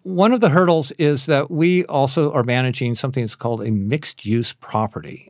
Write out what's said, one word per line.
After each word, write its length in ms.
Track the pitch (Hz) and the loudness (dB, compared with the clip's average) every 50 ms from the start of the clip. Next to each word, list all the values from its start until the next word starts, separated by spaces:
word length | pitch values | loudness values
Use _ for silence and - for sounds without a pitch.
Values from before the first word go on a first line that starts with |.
| _ | _
One 280 | 185 185 175 196 226 | -6 0 2 4 4
of 80 | 254 233 | 4 4
the 100 | 226 170 | 4 4
hurdles 420 | 139 180 185 175 170 160 139 - | 6 6 6 6 4 2 0 -4
is 340 | - - 160 147 147 135 135 | -2 0 0 2 2 0 0
that 240 | 156 147 139 151 - | 0 2 0 0 -2
we 340 | 180 151 165 175 180 180 180 | -2 0 2 2 2 2 0
also 440 | - 151 139 135 135 - 170 151 147 | 0 0 0 0 0 0 0 0 0
are 120 | 151 139 117 | 0 0 0
managing 500 | 120 123 127 127 127 120 - 127 120 120 | 0 0 0 0 -2 -2 -2 -4 -4 -4
something 300 | - - 131 131 127 117 | -4 -4 -4 -4 -4 -4
that's 100 | 110 - | -6 -8
called 320 | - - 120 117 110 104 | -6 -6 -6 -4 -4 -2
a 60 | 113 | -2
mixed-use 800 | 107 101 98 104 131 - - - - - - 104 110 117 117 - | -2 -2 -2 -2 -4 -4 -4 -10 -12 -10 -4 -2 -2 -2 -2 -4
property. 760 | - _ - - - 107 110 107 - - 156 - 98 - - | -10 _ -16 -4 -2 -2 -2 -2 -6 -12 -14 -14 -18 -18 -20